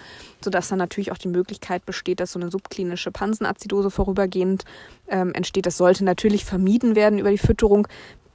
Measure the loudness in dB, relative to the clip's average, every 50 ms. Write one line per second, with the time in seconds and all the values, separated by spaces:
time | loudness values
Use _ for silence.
0 | -10 -18 -20 -20 -20 -20 -20 _ -6 -2 -2 -2 -2 -2 -2 -2 -2 -2 -4 -6
1 | -6 -6 -8 -8 -6 -2 -2 -2 -2 -2 -6 -12 -8 -6 -6 -6 -6 -8 -10 -8
2 | -4 -4 -4 -4 -4 -6 -6 -8 -6 -6 -6 -8 -8 -10 -8 -8 -6 -6 -6 -6
3 | -8 -10 -8 -6 -4 -4 -2 -2 -2 -4 -4 -6 -6 -4 -2 -2 -2 -2 -2 -2
4 | -2 0 0 0 0 0 0 0 0 0 0 -2 -4 -8 -18 -20 -20 -20 -20 _
5 | _ -4 -2 -2 0 0 -2 -4 -6 -4 -2 -2 -2 0 0 4 4 6 6 4
6 | 4 0 0 2 2 2 2 2 0 -2 -2 0 2 4 4 4 4 2 4 4
7 | 4 4 4 2 2 2 2 2 2 2 2 4 4 6 6 4 4 2 -4 -12
8 | -20 -20 -20 -20 _ _